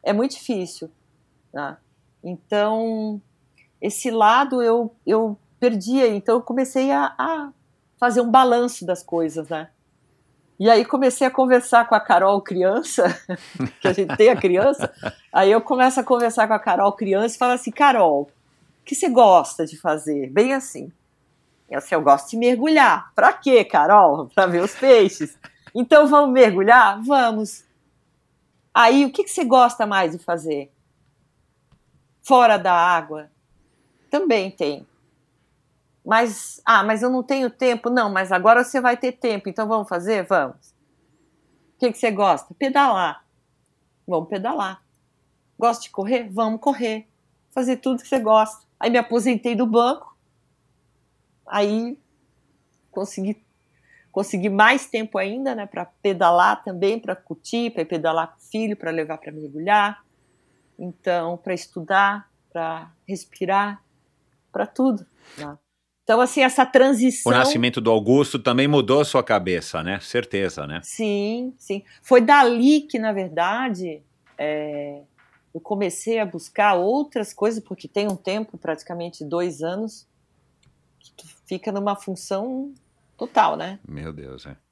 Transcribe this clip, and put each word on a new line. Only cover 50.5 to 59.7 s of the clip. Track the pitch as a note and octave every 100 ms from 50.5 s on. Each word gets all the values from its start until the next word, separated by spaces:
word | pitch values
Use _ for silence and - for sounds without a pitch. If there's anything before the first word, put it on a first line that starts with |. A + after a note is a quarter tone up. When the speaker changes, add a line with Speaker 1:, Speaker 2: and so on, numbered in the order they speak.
| _ _ _ _ _ _ _ _ _ -
Speaker 1:
Aí | G3+ G3+ A3 A#3 C#4+ _ _ _ _ _ _ _ _ _
consegui, | - G3+ - F#3+ G#3 _ _ _ _ _ _ _
consegui | - G3+ G3 G3+
mais | G3 G#3+ C4 -
tempo | A3 A3 F#3+
ainda, | G3 A#3+ C4+
né, | A3+ G3+
pra | -
pedalar | F3+ _ G3+ F3+ F3+ F3 F#3+ G#3
também, | - F3+ G3 A3+
pra | G#3 -
curtir, | _ - - A#3 A#3
pra | A#3
ir | D#3+
pedalar | E3+ D#3+ E3 E3
com | _
o | _
filho, | G#3+ A3 G#3
pra | E3
levar | E3 D#3 D#3
pra | -
mergulhar. | D3+ D3+ D3 F3